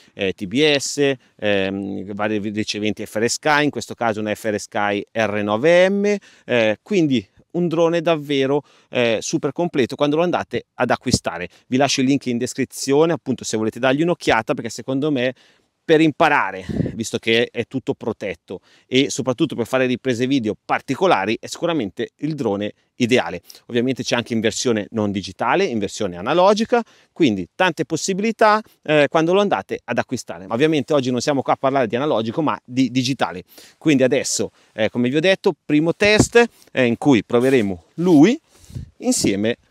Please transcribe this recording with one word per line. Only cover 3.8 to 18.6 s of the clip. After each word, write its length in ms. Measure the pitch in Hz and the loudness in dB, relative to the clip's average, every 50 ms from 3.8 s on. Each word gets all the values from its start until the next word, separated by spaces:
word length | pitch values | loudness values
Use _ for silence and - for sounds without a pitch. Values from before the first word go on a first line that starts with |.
| - - 113 | -10 -10 -8
caso 240 | - 120 117 104 107 | -4 -2 -2 -2 -2
una 160 | 107 107 104 | -4 -4 -6
F 100 | - - | -4 -4
R 140 | 110 104 101 | -4 -4 -4
S 80 | - | -6
K 360 | - - 110 104 101 104 104 - _ | -6 -4 -2 -2 0 -2 -2 -4 _
R 280 | - 113 110 101 101 107 104 | -2 -2 -2 0 0 -2 -2
nove 440 | 104 104 110 135 165 175 175 185 190 | 0 0 2 4 4 6 6 4 4
M, 280 | 202 202 202 208 208 202 _ - _ _ _ | 2 0 0 -2 -2 -4 _ -14 _ _ _
eh, 320 | - 123 120 110 107 104 - | -2 0 2 2 2 0 -2
quindi 420 | _ - 214 180 160 147 131 113 98 _ _ _ _ _ | _ -2 0 2 2 2 0 0 -2 _ _ _ _ _
un 160 | - 170 175 165 | -4 -2 -2 -2
drone 320 | 151 160 165 165 170 170 | 0 2 2 2 2 0
davvero, 640 | 160 170 165 151 143 143 147 135 135 131 143 147 - _ _ _ _ - | 0 0 0 -2 -2 -4 -2 0 0 0 0 -2 -4 _ _ _ _ -6
eh, 280 | - 120 120 117 113 95 | -2 0 0 2 0 -2
super 320 | - - - 160 - 143 | -2 -4 -4 -2 -4 -4
completo 420 | - - 175 175 - 147 120 - 135 | -2 -2 -4 -2 0 0 -2 -2 0
quando 220 | - 143 147 147 | -2 -2 0 0
lo 60 | 160 | 0
andate 440 | 175 180 143 101 98 - - 113 - _ _ | 0 0 -2 -4 -4 -4 -8 -10 -10 _ _
ad 160 | - 123 117 | -4 -2 0
acquistare. 580 | 123 - - 127 113 - - 107 85 85 87 - _ _ _ - | -2 -2 0 0 0 0 0 -4 -8 -8 -10 -12 _ _ _ -4
Vi 80 | 120 | 0
lascio 240 | 127 143 131 - 143 | 2 2 2 2 0
il 80 | 131 131 | 2 2
link 180 | 143 135 - | 0 0 0
in 120 | 127 120 117 | -4 -4 -4
descrizione, 760 | 123 120 - - 127 - - - - 131 135 147 160 170 | -4 -6 -4 -6 -6 -6 -6 -10 -2 0 2 2 4 2
appunto, 320 | 165 127 - 135 120 - - | 0 -2 -2 -6 -6 -6 -6
se 120 | - - | -6 -4
volete 220 | 110 110 110 - 120 | -2 -2 -4 -4 0
dargli 240 | 123 131 135 143 | 0 0 2 2
un'occhiata, 520 | 165 175 165 - - 156 127 113 113 - 143 | 0 0 -2 -2 0 2 2 2 2 -2 -4
perché 160 | - 117 113 | -6 -6 -10
secondo 420 | - - 117 - 135 139 143 156 | -10 -10 -8 -6 -4 -2 -2 -2
me 200 | 143 123 123 131 127 _ _ _ _ _ _ _ _ _ _ - | -2 0 -2 -2 -4 _ _ _ _ _ _ _ _ _ _ 2
per 140 | 160 151 | 4 4
imparare, 640 | 160 156 131 - 170 151 143 131 107 95 95 95 92 - - - - - - | 4 2 2 2 2 4 4 2 0 -2 -6 -10 -8 -8 -4 -4 -4 -4 -4
visto 220 | 104 110 - - | -8 -8 -6 -6
che 320 | 110 - 113 113 113 123 - | -4 0 2 2 2 2 0
è 160 | - 120 110 | -4 -8 -8
tutto 280 | _ - 135 - - 127 | _ -6 -8 -4 -4 -6
protetto, 640 | - 113 113 104 - 110 98 87 _ _ - 101 87 | -6 -4 -8 -6 -6 -6 -10 -10 _ _ -14 -14 -14